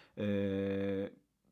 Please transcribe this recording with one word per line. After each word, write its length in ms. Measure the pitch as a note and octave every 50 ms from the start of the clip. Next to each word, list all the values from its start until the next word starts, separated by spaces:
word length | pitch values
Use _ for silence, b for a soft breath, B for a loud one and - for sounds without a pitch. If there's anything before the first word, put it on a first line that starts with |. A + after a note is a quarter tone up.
| B B B -
E, 920 | G#2 G#2 G2+ G2+ G2+ G2 G2 G2 G2 G2 G2 G2 G2 G2 G2 G2 G2 - - - _ _ _ _ _ _